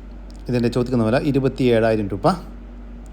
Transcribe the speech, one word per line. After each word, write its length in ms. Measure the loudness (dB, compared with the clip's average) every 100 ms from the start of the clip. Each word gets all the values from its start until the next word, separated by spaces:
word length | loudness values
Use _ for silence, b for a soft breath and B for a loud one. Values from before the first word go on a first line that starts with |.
| -16 -16 -16 -14 -2
ഇതിൻ്റെ 200 | 0 2 2
ചോദിക്കുന്ന 280 | 0 2 4
വില 100 | 2 2
ഇരുപത്തിയേഴായിരം 760 | 2 2 2 4 4 4 2 0
രൂപ. 140 | 0 0 0 -4 -16 -16 -16 -16 -16 -16